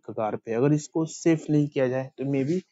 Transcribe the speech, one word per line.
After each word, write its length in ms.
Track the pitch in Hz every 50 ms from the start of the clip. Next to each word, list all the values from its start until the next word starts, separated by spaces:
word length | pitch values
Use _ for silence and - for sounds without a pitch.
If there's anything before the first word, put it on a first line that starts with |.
| _
कगार 300 | - 104 113 110 104 107
पे, 180 | 110 - 113 110
अगर 180 | 117 131 143 151
इसको 320 | 151 - - - 165 160
safe 440 | 160 - - - 170 165 156 - -
नहीं 180 | 151 147 147 147
किया 200 | - 139 131 123
जाए 220 | 127 131 131 135 - -
तो 60 | 131 139 139
maybe 280 | 135 135 143 170 185 - _